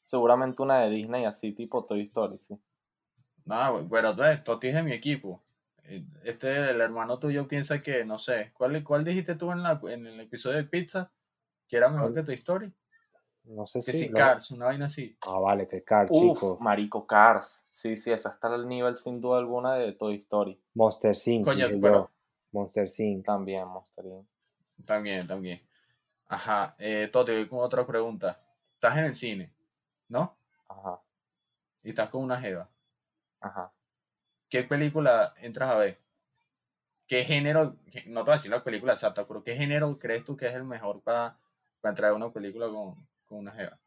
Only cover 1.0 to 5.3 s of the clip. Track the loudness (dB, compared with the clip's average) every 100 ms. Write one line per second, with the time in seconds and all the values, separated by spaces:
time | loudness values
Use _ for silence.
1 | -4 -2 -2 -4 -10 -8 -6 -6 -4 -6
2 | -4 -4 -4 -6 -18 -20 _ _ _ _
3 | _ _ _ _ -6 0 0 -2 0 2
4 | 2 4 2 2 -2 -2 0 0 -2 -4
5 | -4 -4 -6